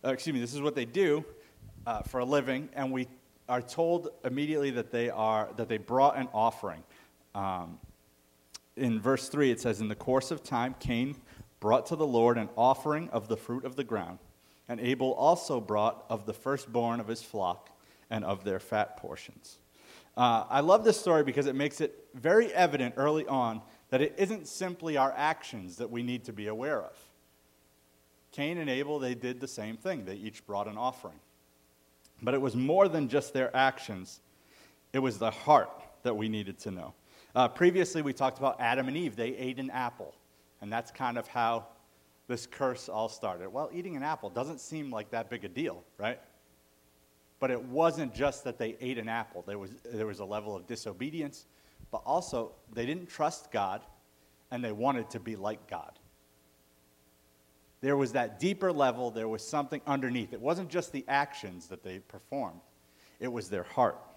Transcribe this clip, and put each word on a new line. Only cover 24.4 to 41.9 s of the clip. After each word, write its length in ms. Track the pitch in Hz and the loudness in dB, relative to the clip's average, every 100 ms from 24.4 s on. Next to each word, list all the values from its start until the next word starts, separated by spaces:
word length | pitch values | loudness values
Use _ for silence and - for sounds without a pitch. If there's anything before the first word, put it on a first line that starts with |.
| 151 | -8
simply 480 | - 185 180 165 147 | -6 -6 -4 -2 4
our 160 | 135 123 | 4 4
actions 600 | 147 160 - 113 92 87 | 0 0 -6 -10 -10 -8
that 140 | 117 | -6
we 120 | 117 | -4
need 220 | 120 123 | -4 -4
to 80 | - | -6
be 140 | 104 104 | -8 -6
aware 360 | 110 139 131 | -4 -2 -2
of. 140 | 82 - - _ _ _ _ _ _ _ _ _ _ _ _ | -4 -14 -20 _ _ _ _ _ _ _ _ _ _ _ _
Cain 260 | - 147 175 | -4 -4 -2
and 120 | 151 | -2
Abel, 280 | 127 143 151 | -2 -2 -2
they 160 | 127 | -2
did 260 | 120 123 123 | -4 -4 -6
the 80 | 131 | -8
same 280 | - 107 113 | -8 -10 -6
thing. 280 | 190 165 | -6 -6
They 100 | 92 | -8
each 320 | 98 107 107 - | -10 -10 -14 -8
brought 220 | 101 104 | -4 -4
an 100 | 104 | -2
offering. 400 | 123 127 95 76 _ _ _ _ _ _ _ _ _ - | -4 -4 -16 -16 _ _ _ _ _ _ _ _ _ -6
But 120 | 117 | 0
it 60 | 135 | 2
was 140 | 131 | 2
more 340 | 117 131 180 196 | 0 4 6 6
than 200 | 160 135 | 6 2
just 240 | 139 - | 0 0
their 220 | 131 127 127 | -2 0 4
actions. 640 | 135 127 - 98 92 - _ _ _ - - _ _ | 4 2 -10 -10 -10 -18 _ _ _ -20 -20 _ _
It 80 | 135 | 0
was 180 | 131 101 | 0 0
the 120 | 113 | -2
heart 400 | 110 - 147 - - - - | -2 8 8 8 -6 -18 -4
that 140 | 123 107 | -2 0
we 120 | 110 | -2
needed 300 | 107 98 92 | -2 -6 -8
to 100 | - | -8
know. 240 | 90 78 - _ - - | -8 -10 -14 _ -20 -4
Uh, 120 | 123 123 | 2 2
previously, 560 | - 175 180 175 165 | 6 6 6 0 0
we 100 | 143 | -2
talked 260 | 131 131 127 | 0 0 2
about 220 | 135 117 | -2 2
Adam 280 | 120 127 131 | 2 2 0
and 80 | 147 | -2
Eve. 180 | 170 | -4
They 220 | 107 117 123 | -2 -4 -4
ate 220 | 127 127 | -6 -6
an 120 | 131 | -6
apple, 440 | 120 123 - 85 - _ _ _ _ | -4 -4 -6 -16 -16 _ _ _ _
and 120 | 104 | -6
that's 180 | 113 117 | -4 -6
kind 260 | - 127 120 | -4 -4 -4
of 120 | 113 | -4
how 380 | 123 117 117 110 - _ | 0 2 0 -4 -20 _